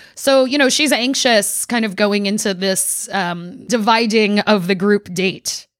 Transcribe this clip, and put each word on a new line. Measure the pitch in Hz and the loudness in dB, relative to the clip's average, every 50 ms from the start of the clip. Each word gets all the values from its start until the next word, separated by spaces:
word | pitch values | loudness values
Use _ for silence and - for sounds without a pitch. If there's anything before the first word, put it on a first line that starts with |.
| - - _ | -20 -20 _
So, | - - 285 269 269 262 | -4 0 2 4 4 4
you | 240 277 285 | 2 2 2
know, | 269 254 | 2 2
she's | - - 302 262 | 2 2 0 0
anxious | 285 220 240 262 269 - - 247 226 208 196 - - - - | 0 0 0 -2 0 0 2 2 2 2 2 0 -2 -6 -4
kind | - 240 233 220 | -2 -2 -2 -2
of | 208 180 | -2 0
going | 202 208 202 208 208 202 | 0 0 2 2 0 0
into | 196 214 208 - 208 | -2 -2 -2 -2 -2
this, | 190 175 196 190 190 185 - - - - - - | -4 -2 -2 -2 -2 -2 -2 -4 -4 -6 -6 -6
um, | 190 196 180 175 175 170 175 175 - - - | -4 -4 -4 -4 -6 -8 -10 -12 -16 -14 -4
dividing | - 247 226 202 233 226 233 240 214 220 214 214 202 208 208 | -2 -2 0 2 2 2 2 2 2 2 2 2 2 2 2
of | - 208 214 196 170 | 2 2 2 2 2
the | 185 196 | 0 -2
group | 170 196 208 208 202 - - 180 | 0 2 2 2 2 0 -4 -4
date. | 180 185 190 - - - - - - - _ _ | -2 -2 -2 -4 -6 -8 -10 -10 -10 -12 _ _